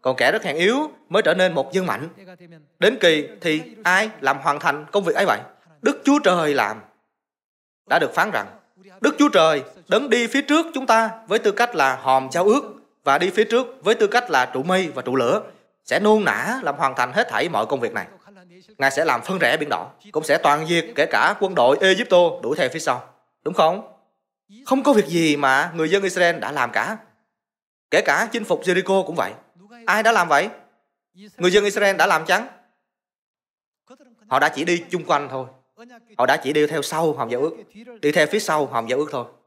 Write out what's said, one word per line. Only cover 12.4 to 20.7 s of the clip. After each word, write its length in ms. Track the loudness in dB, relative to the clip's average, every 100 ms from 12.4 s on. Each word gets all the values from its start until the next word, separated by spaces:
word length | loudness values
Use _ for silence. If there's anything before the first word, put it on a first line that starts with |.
ước 180 | 2 2 -2 -18 _ _
và 140 | 0 2
đi 120 | 2
phía 140 | 0
trước 220 | 2 0 -2 -4
với 100 | -2
tư 120 | 2 2
cách 240 | 0 0
là 160 | 0 0
trụ 160 | -4
mây 260 | -2 -2 -2
và 80 | -6
trụ 140 | -4 0
lửa 260 | 0 0 -4 -20 _ _
sẽ 160 | -4 0
nôn 240 | 4 4
nã 360 | 2 -2 -4 -4
làm 140 | -6 -2
hoàn 180 | -2
thành 180 | -2 -2
hết 160 | -2 -2
thảy 180 | -2 -2
mọi 180 | -2 -2
công 140 | -4
việc 120 | -4
này. 140 | -6 -10 -16 -20 -20 _ -20 _ -2
Ngài 120 | -2
sẽ 140 | 0
làm 180 | -2 -2
phân 160 | -4 -2
rẽ 180 | 0 0
biển 120 | -2
đỏ, 220 | -6 -8 _ -8
cũng 120 | -8
sẽ 140 | -2 0
toàn 280 | 2 0
diệt 200 | 0